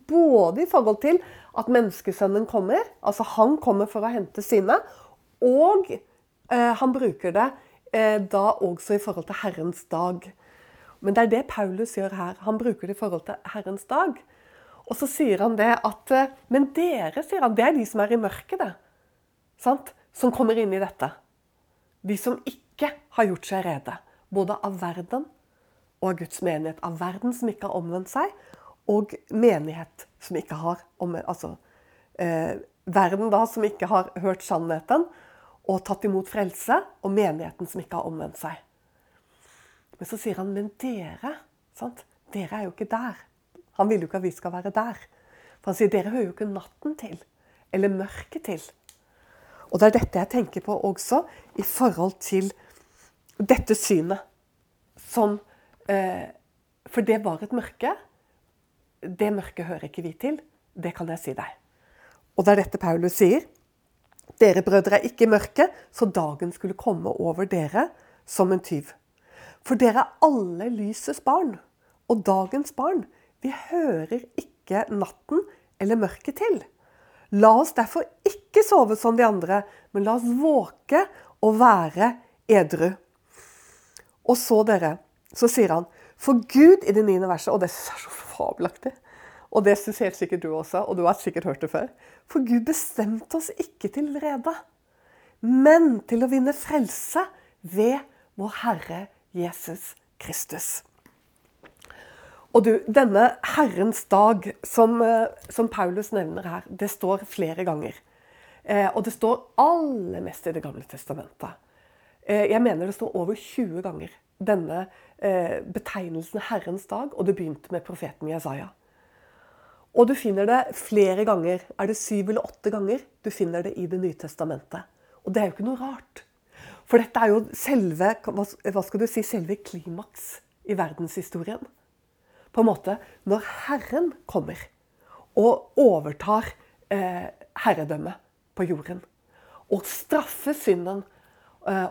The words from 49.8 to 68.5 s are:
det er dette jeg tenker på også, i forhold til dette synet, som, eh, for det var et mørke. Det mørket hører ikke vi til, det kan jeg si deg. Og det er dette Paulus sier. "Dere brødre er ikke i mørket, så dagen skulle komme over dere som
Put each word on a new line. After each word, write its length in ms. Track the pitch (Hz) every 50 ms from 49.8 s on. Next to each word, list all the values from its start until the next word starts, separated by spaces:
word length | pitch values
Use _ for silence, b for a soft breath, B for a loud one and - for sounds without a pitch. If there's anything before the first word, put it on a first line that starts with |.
det 80 | - 214
er 80 | 214
dette 240 | 240 - - - 185
jeg 100 | 180 -
tenker 320 | - 247 220 - - 185 -
på 140 | - 208 - -
også, 380 | 196 190 - - - 240 285 349 B B B B B B -
i 60 | 196
forhold 520 | - - - 254 247 175 165 170 190 190 - -
til 300 | - - 190 190 196 - b b b b b b b b b b b b b _ _ _ -
dette 360 | 214 - 254 208 - - 214
synet, 480 | 208 - - 208 165 156 170 190 196 - - _ _ _ _ _ _ _ _ _ _ _ _ _
som, 420 | - - - - 240 220 208 208 208 - b b b b b b b b -
eh, 420 | 202 196 190 185 180 180 180 - - _ _ _ _ _ _ _ _ _ -
for 160 | - - 240 220
det 220 | 190 220 - 208
var 180 | 208 165 156 214
et 100 | 208 247
mørke. 420 | 240 - - - - - 269 392 - - _ _ _ _ _ _ _ _ _ _ _ _ _ _ _ _ _ _ _
Det 320 | - 160 180 175 214 208 208
mørket 340 | 196 180 - - - 170
hører 220 | 165 180 156 - 147
ikke 140 | - - 170
vi 100 | 170 160
til, 280 | - - 269 311 294 - _ _ _ _ _ _
det 200 | - 170 175 165
kan 140 | - 175 165
jeg 100 | 160 175
si 160 | - - 131
deg. 160 | - - - - _ _ _ b b b b b b b b b b b b _
Og 80 | - 180
det 80 | 196 202
er 100 | 202 185
dette 160 | - - 185
Paulus 400 | - 170 165 170 170 180 - -
sier. 260 | 214 175 214 302 - - _ _ _ _ _ _ _ _ _ _ _ _ _ _ _ - - -
"Dere 220 | 226 208 175 180 175
brødre 360 | - 190 196 185 202 202 208
er 80 | 208
ikke 200 | 240 - - 233
i 40 | 220
mørket, 400 | 214 208 - - - - 302 381 B B B B B
så 140 | - 233
dagen 460 | 202 175 185 165 151 147 139 175 175 175
skulle 220 | - - 190 196
komme 380 | - - - 196 165 165 190 - -
over 240 | - 165 165 170 190
dere 460 | 190 - 175 156 147 170 208 294 - - b b b b b b
som 260 | b - - 190 180